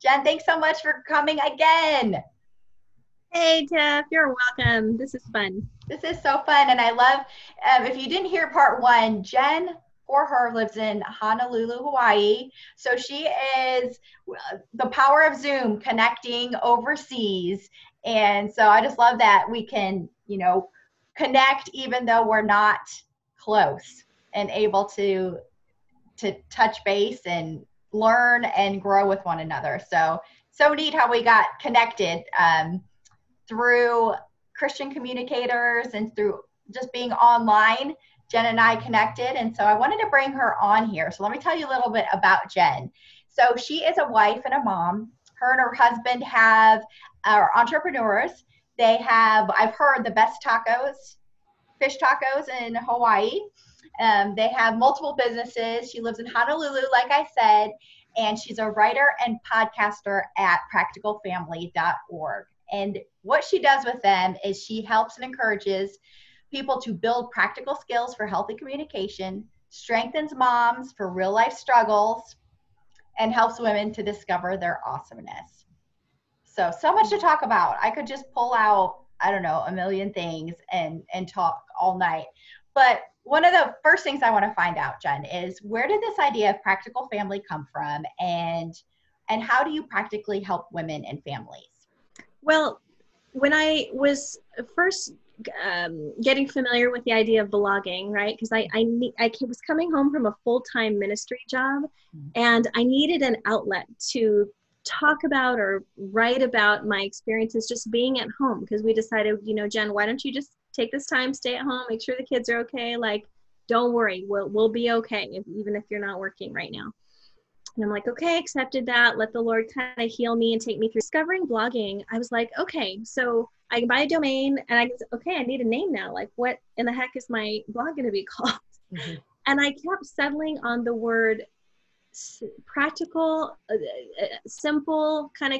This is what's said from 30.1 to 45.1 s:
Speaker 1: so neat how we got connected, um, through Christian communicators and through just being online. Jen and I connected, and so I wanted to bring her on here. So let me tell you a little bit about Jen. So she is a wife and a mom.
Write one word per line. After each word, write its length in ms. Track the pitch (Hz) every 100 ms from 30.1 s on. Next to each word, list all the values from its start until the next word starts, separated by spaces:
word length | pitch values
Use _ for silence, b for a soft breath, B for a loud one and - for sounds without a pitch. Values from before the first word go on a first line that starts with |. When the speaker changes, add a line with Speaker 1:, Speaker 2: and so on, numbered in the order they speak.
| 165 b b b
Speaker 1:
so 240 | - 294
neat 180 | 294 311
how 180 | 311 240
we 120 | 233
got 240 | 233 214 - -
connected, 600 | 285 240 202 - 175 170 - -
um, 440 | 170 160 160 185 - _ _ _ _ _ _
through 640 | 226 240 240 240 233 226 175 - _ _
Christian 380 | - 285 - 277
communicators 1000 | 269 247 254 247 247 247 240 240 233 240
and 200 | 214 220
through 260 | - 208 - - _ -
just 180 | 254 254
being 200 | 247 247
online. 840 | - 240 233 226 214 220 240 285 311 b b _
Jen 160 | 233 233
and 120 | 226
I 180 | 226 226
connected, 600 | 247 220 226 - 247 262
and 160 | 226
so 100 | -
I 100 | 208
wanted 240 | 214 269 427
to 80 | 427
bring 240 | 277 269
her 240 | 269 233 -
on 280 | 202 220 226
here. 220 | 170 160
So 120 | 175
let 80 | 208
me 80 | 277
tell 180 | 359 330
you 100 | 277
a 20 |
little 240 | 254 247
bit 140 | 220 -
about 400 | 185 190 160 -
Jen. 400 | 185 165 135 127 b b b b
So 260 | - 247
she 300 | 240 - 311
is 140 | 339 349
a 100 | 262
wife 320 | 220 208 233 254
and 80 |
a 100 | 269
mom. 480 | 226 185 170 202 226